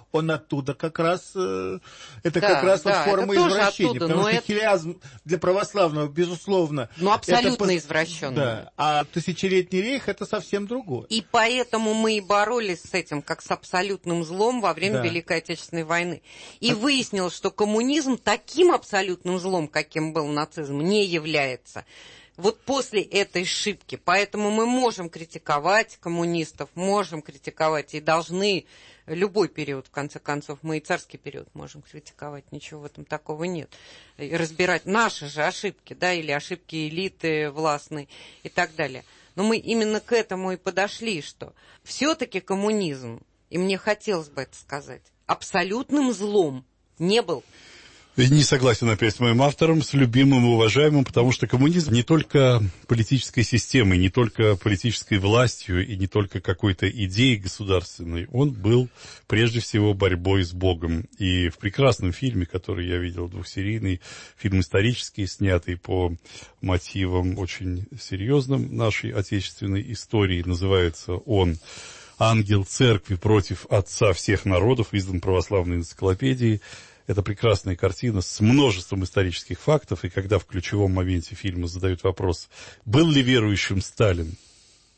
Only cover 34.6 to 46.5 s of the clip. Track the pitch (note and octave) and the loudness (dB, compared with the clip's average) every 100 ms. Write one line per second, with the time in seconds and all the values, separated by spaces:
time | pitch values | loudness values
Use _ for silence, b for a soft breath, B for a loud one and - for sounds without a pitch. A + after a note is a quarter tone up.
34.6 | F3+ E3 E3 G#3+ G#3+ - C#3+ D3 D#3+ - | 0 0 0 0 0 -2 -10 -2 -2 -2
35.6 | G3+ - - C#3+ F3+ F3 D3+ C#3+ - F3 | -8 -8 -18 -4 -2 -2 -2 -4 -4 -12
36.6 | - D#3+ D3+ D#3+ F#3+ - E3 D#3 D3+ C#3+ | -8 -6 -6 -4 -6 -4 -2 0 -2 -2
37.6 | D#3+ D3 - D3+ C#3+ B B B D#3+ - | -2 -2 -6 -12 -12 B B B -6 -2
38.6 | F3 D#3 C#3+ B2+ - b b - G#3+ A3+ | -2 -2 -6 -6 -16 b b -2 0 0
39.6 | - A3+ G#3+ G#3+ - A#3 A3 F#3 F#3 F#3 | 0 0 0 -2 0 0 0 -6 -6 -6
40.6 | F#3+ F3+ G3 - A3+ E3+ - - - b | -4 -2 -4 -4 -6 -6 -10 -18 -20 b
41.6 | b b - - C#4+ D#4+ - F#3 - G2 | b b -16 -2 -2 -2 -4 -8 -6 -2
42.6 | G#3 G#3+ E3+ C3+ B2 A2+ - _ _ E3+ | 0 0 -2 -6 -12 -14 -18 _ _ -4
43.6 | F#3 F#3+ A3 G#3 G#3+ F3 D3 C#3+ C3 - | -2 -2 -2 -2 -2 -4 -4 -10 -10 -14
44.6 | - C#3+ C#3 B2+ _ _ - - - F#3 | -14 -12 -12 -18 _ _ -6 -6 -2 -2
45.6 | F#3 A3+ - C#4+ B3+ F#3+ G#3 G#3 D#3 | -2 -4 -2 0 2 0 0 2 2